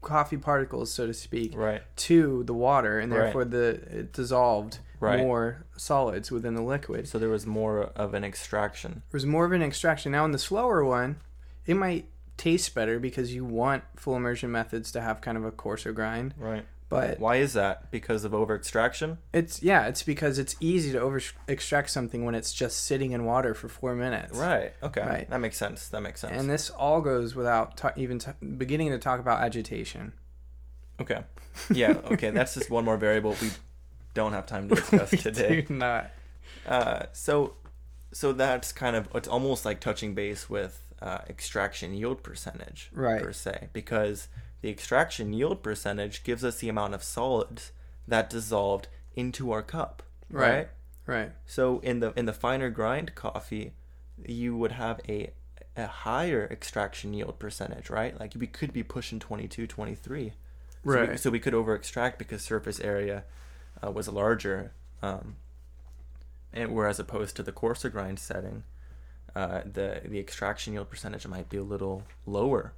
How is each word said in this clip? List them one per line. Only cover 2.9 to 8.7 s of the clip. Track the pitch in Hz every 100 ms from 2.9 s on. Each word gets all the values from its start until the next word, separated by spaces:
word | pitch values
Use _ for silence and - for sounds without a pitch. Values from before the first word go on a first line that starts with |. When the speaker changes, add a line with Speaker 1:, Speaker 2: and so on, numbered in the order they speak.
| 107
Speaker 1:
and | 113
Speaker 2:
Right. | 113
Speaker 1:
therefore | 110 117
the, | 123 120 120 - -
it | 110 127
dissolved | - 123 127 123 107 107 117 - -
Speaker 2:
Right. | 107 104
Speaker 1:
more | 131 120 117 127 - -
solids | - 143 127 98 107
within | 120 120
the | 117
liquid. | 117 143 - 113 127
Speaker 2:
So | 113
there | 113
was | 110 107
more | 107 110 107 101
of | - 104
an | 101
extraction. | 101 98 - 107 104